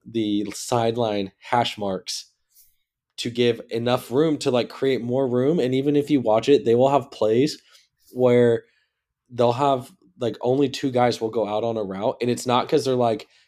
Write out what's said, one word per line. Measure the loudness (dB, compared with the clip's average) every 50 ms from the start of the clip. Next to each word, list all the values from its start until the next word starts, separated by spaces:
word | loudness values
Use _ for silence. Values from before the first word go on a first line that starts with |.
| _
the | -8 -4 -4 -2 0 -2 -2 -2 -4 -8
sideline | -10 -6 -2 0 0 2 0 0 0 -2 -2 -2 -2 -4 -6 _ _
hash | -8 -2 0 0 0 0 -4 -6
marks | -6 -6 -6 -6 -8 -10 -12 -12 -12 _ _ _ _ _ _ _ _ _ _ _ _ _ _ _ _ _ _ -10
to | -10 -8
give | -2 0 2 2 0 -2 -4 -8
enough | -6 -4 -2 0 -2 -2 -2 -2
room | 0 0 2 2 0 0
to, | -2 0
like, | 0 0 -2 -2
create | -6 -4 -2 0 0 -2
more | -2 -2 -2 -2 -2 0
room. | 0 0 2 2 2 0
And | 0 0 0
even | 0 0 2 0
if | 0 2 2
you | 0 0
watch | 2 4 2 2 4 4
it, | 4 4 6
they | 4 4
will | 4 4 4
have | 4 2 0 -2
plays | -6 -2 0 2 2 2 2 0 -2 -8 _ _ _ -20 _ _ _ _ _ _
where | -4 0 2 4 4 6 4 4 2 0 -2 _ _ _ _ _ _ _ _ _ _ _ _ _
they'll | -2 0 2 2 2
have, | 2 2 2 2 0 -2 -10 -20 _ _ _ _ -6
like, | -6 -6 -6 -4
only | -2 0 0 2 0 0
two | -2 -4 -6 -2
guys | 0 2 2 0 0 -2
will | -4 -4
go | -2 -2 -2 -2
out | -2 -4 -2
on | -2 -4 -4
a | -6
route. | -6 -6 -4 -4 -4 -4 -2
And | -2 -2
it's | -2 -2 -2
not | 0 0 0 0 2
'cause | 0 0 0
they're, | 0 0
like, | 0 0 0 0 -4 -6 _ _ _ _